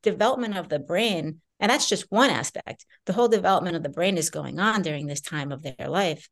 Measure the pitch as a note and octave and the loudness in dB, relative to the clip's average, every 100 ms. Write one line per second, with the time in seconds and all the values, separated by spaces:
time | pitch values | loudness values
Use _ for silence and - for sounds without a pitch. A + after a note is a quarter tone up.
0 | G#3+ F3+ G#3+ B3+ A#3 F#3+ E3 D3 - F3 | 0 2 2 2 -2 -4 -4 -6 0 0
1 | A#3 F3+ D#3 D#3 _ _ G3+ C4+ - G3 | 2 0 -4 -8 _ _ 2 2 2 -2
2 | - G3+ C4 C3 B2 - - - - _ | 0 4 4 4 -2 -8 -12 -14 -16 _
3 | - G3 A#3+ A3 F#3 F#3+ F3+ E3 D#3 D3 | -4 2 4 4 4 2 2 -2 -4 0
4 | F#3 F#3 D3+ D#3 C#3 D3 G#3 G#3+ E3+ D3 | 0 0 -2 -4 -8 0 0 2 -2 -4
5 | C#3+ C#3+ - D#3 C#3+ C#3 D3+ - C3+ E3 | -6 -8 -6 -6 -6 -8 -10 -10 -4 0
6 | F#3+ D3 - | 0 -2 -10